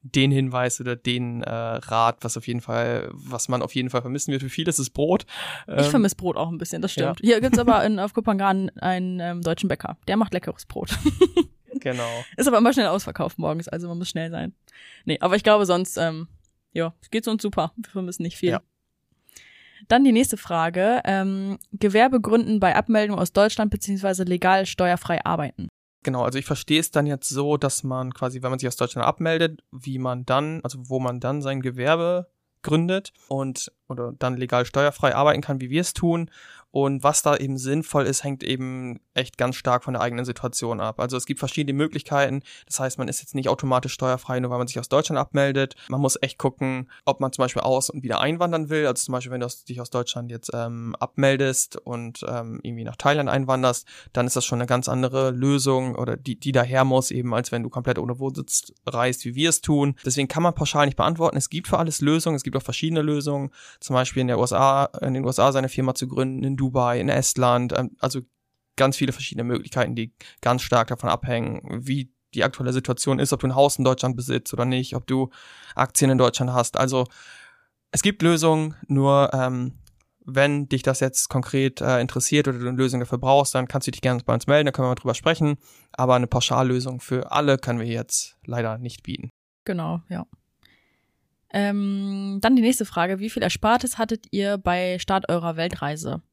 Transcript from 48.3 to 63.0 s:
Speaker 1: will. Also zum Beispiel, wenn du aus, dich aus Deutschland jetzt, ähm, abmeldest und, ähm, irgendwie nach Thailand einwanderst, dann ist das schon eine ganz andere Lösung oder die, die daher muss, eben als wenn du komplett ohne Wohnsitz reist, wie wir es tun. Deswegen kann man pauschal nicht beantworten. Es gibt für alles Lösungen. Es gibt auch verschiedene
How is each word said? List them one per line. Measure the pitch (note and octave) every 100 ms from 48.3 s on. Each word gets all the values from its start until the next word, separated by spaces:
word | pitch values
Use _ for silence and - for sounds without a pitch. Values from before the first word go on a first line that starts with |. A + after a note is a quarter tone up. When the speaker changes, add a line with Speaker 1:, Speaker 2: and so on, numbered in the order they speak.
| E3+ F3 E3 D3+
Speaker 1:
will. | D#3 D3
Also | B2 -
zum |
Beispiel, | B2+ B2+
wenn | B2
du | A#2+
aus, | -
dich | - B2
aus | A#2+
Deutschland | B2 B2 A#2+ A#2+
jetzt, | A#2 -
ähm, | A#2 A#2 A#2 A#2 -
abmeldest | B2+ - C#3 C3+ C3+ C3 - -
und, | - A#2+ A#2 A#2 -
ähm, | A#2+ A2+ A2+
irgendwie | - A#2
nach | A2+ -
Thailand | C#3+ D3 C#3
einwanderst, | C#3 C3 C3 B2+ A#2+ - - -
dann | - A#2+
ist | B2+
das | -
schon | A#2+
eine | A#2+
ganz | B2 B2+
andere | B2+ B2+ C3+ C3
Lösung | B2 C3+ C#3+ C3 C3 C3 -
oder | B2 -
die, | - A#2+
die | C#3
daher | B2+ B2 C3
muss, | C3 C3 B2+
eben | B2+ A#2+
als | A#2 B2
wenn | A#2
du | A#2
komplett | - B2 -
ohne | A#2+ B2
Wohnsitz | C3+ C3+ C3+ - - _ -
reist, | A#2 B2 B2
wie | B2 B2+
wir | E3
es | D#3+
tun. | - D3 C#3+ C3+ -
Deswegen | C#3+ C3+
kann | D3+
man | E3+
pauschal | D#3+ D3 D3 C#3+
nicht | -
beantworten. | G#2+ E3 E3 -
Es | -
gibt | D#3 -
für | -
alles | E3 D3+
Lösungen. | C#3+ D#3+ E3 D3
Es |
gibt | C3+ C3+
auch |
verschiedene | - B2+ D#3 E3